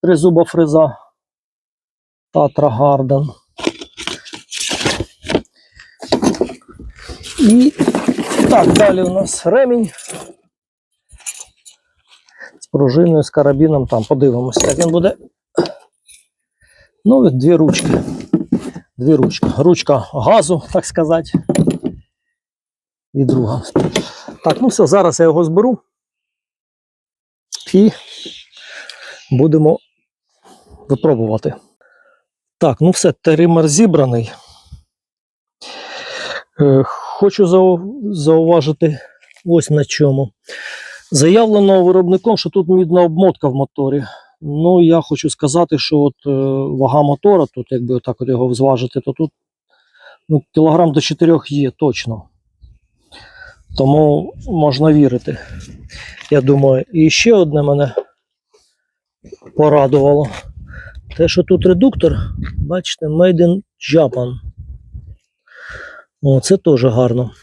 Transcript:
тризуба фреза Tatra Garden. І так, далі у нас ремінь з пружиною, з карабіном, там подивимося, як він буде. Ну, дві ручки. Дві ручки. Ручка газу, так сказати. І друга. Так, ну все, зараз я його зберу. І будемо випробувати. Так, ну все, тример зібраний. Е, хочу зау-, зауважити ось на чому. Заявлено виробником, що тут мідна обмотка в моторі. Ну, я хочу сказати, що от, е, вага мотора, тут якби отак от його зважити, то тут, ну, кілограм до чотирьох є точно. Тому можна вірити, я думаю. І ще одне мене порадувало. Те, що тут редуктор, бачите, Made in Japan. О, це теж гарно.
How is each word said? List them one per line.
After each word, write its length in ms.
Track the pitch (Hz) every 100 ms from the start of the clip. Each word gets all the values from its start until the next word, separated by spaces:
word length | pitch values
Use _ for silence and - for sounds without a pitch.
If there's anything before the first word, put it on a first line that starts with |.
тризуба 440 | 170 170 175 165 165
фреза 520 | 165 160 156 156 - _ _ _ _ _ _ _ _ _ _ _ _ _
Tatra 440 | 160 143 - 147 113
Garden. 480 | 143 139 131 139 147 - _ _ - - - - - - - - - - - - - - - _ - - - _ _ _ - _ - - - - - - _ - - - - - - -
І 340 | 254 226 254 - - - - - - - -
так, 240 | 220 175
далі 280 | - 208 185
у 120 | 185
нас 320 | 185 190 - 175
ремінь 440 | 220 262 240 214 - - - - - _ _ _ _ _ _ _ - - - - _ - _ _ _ _ _ _ _ - _
з 80 | -
пружиною, 560 | 139 139 131 170 160
з 60 | 143
карабіном, 580 | - 139 139 156 151 127
там 160 | 117
подивимося, 640 | 110 139 139 120 123 - -
як 100 | 139
він 140 | 170
буде. 260 | 165 175 - - _ _ - - - _ _ _ - _ _ _ _ _ _ _ _ 202
Ну, 200 | 254 226
дві 260 | 127 135 170
ручки. 480 | 156 - - - - - - - - - - - _ -
Дві 180 | 127 151
ручки. 320 | 127 - - -
Ручка 400 | 151 175 - 139 104
газу, 500 | 147 120 214 160 175 -
так 120 | 143 -
сказати. 460 | - 156 165 165 - - - - - - - _ _ _ _ _ _ _ _ _ _ _
І 120 | 139 131
друга. 360 | 127 117 123 - - - - - - - -
Так, 180 | - 151
ну 60 | 254
все, 200 | - 170
зараз 320 | 190 175 -
я 40 |
його 200 | 165 156
зберу. 360 | 165 165 240 247 _ _ _ _ _ _ _ _ _ _ _ _ _ _ _ _ _ - -
І 180 | 185 214 - - - - - - - - - - - - - -
будемо 480 | 131 156 156 151 165 _ _ _ _ _ _ _ - _ - -
випробувати. 640 | 139 160 131 113 107 - - _ _ _ _ _ _ _ _ _ _
Так, 240 | 165 117
ну 80 | 165
все, 220 | 185 180
тример 560 | - - 156 170 165 156
зібраний. 640 | 147 226 160 135 120 113 - - - _ - _ _ _ _ _ _ _ _ - - - - - - - - - -
Е, 220 | 143 135 135
хочу 600 | - - - 202 190 185
зау-, 680 | 185 185 175 190 277 208
зауважити 840 | 190 147 160 165 170 143 151 165 147 - _ _ _ 180
ось 240 | 170 139
на 160 | 151 143
чому. 460 | - 147 135 139 _ _ - - - - - _
Заявлено 720 | 151 151 202 226 208 196 190
виробником, 540 | 180 185 180 190 233 208
що 120 | 175
тут 200 | 196 170
мідна 320 | 185 175 180
обмотка 460 | 175 160 190 - 147
в 80 | 131
моторі. 480 | 139 - 135 143 131 - _ _
Ну, 420 | 151 147 165 180
я 180 | 165 165
хочу 280 | 147 147 156
сказати, 480 | - 151 151 170 147
що 220 | - 151
от, 140 | 143 127 143
е, 40 | 135 135 135 135 139
вага 220 | 131 139
мотора, 440 | 147 143 202 196 139
тут 140 | - 117
якби 240 | 127 120 123
отак 260 | - 117
от 60 | 123
його 260 | 127 127
зважити, 480 | 120 135 127 123 139
то 120 | -
тут, 180 | 135 156 _ _ _ _ _ _ _ - _ _
ну, 140 | 151 -
кілограм 380 | - 156 156 170
до 100 | 143
чотирьох 500 | - 147 165 165 -
є 200 | 143 135
точно. 580 | - 151 117 - 110 - _ _ _ - _ _ _ _ - - - - _ _ -
Тому 560 | 135 147 151 147 170 - -
можна 460 | 185 151 131 156
вірити, 440 | 151 143 123 - - - 85 - - - - - - -
я 100 | 147
думаю. 440 | 131 139 139 131 -
І 160 | 170 160
ще 240 | - 233
одне 300 | 220 165 147
мене 320 | 143 143 143 - - _ _ _ _ _ _ _ _ _ _ _ - - - -
порадувало. 720 | 151 147 135 139 139 143 139 - - - - - - - - -
Те, 100 | 165
що 160 | -
тут 220 | 175 180 185
редуктор, 520 | 180 262 - 165 139 - - - -
бачите, 500 | 143 175 - - 156
Made 340 | 151 180 170
in 200 | 170 185 - _ - 147
Japan. 380 | 143 127 123 127 - - - - - - - - _ _ _ - - - - - - _
О, 180 | 143 135
це 180 | - 190
теж 280 | - 139 127
гарно. 460 | 113 123 117 127 -